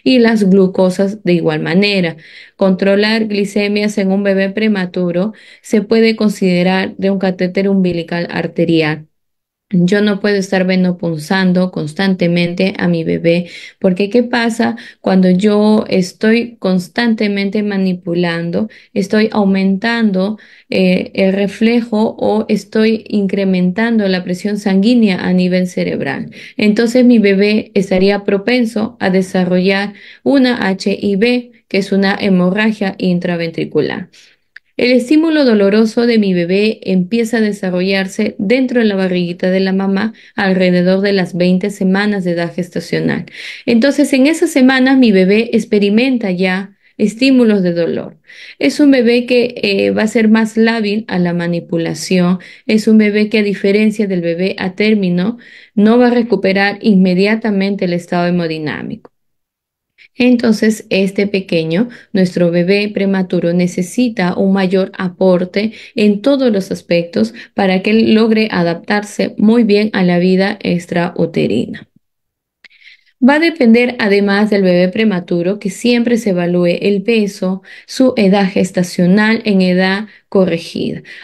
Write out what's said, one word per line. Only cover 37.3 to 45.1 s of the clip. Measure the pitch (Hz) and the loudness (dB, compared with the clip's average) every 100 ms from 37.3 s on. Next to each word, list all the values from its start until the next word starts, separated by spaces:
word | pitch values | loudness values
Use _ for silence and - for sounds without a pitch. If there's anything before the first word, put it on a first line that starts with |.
| 233 | -2
a | |
desarrollarse | 214 202 185 180 190 196 190 - 214 - | -2 -2 -4 -2 -2 -2 -4 -4 -6 -4
dentro | 196 254 254 240 | -2 0 0 0
de | 220 | 0
la | 196 | 0
barriguita | 190 180 175 175 185 | -2 -2 -4 -4 -2
de | 185 | 0
la | 190 | 0
mamá | 190 196 196 220 - - - | -2 -2 -2 -4 -8 -12 -4
alrededor | 196 185 185 180 180 190 | 0 2 2 2 2 2
de | 202 | 0
las | 196 175 180 | 0 -2 0
veinte | 180 185 202 | 0 2 -2
semanas | 202 190 190 208 202 | -2 0 0 0 -2
de | 175 | -2
edad | 170 170 | -2 -4
gestacional. | 175 175 170 - 160 160 - - - - - - | -6 -8 -8 -6 -4 -2 -4 -8 -14 -16 -8 0
Entonces, | 233 277 277 294 | 2 2 2 2
en | 269 277 | 2 2
esas | 330 330 | 2 0
semanas | 277 254 262 254 269 | 2 4 4 2 4
mi | 240 | 4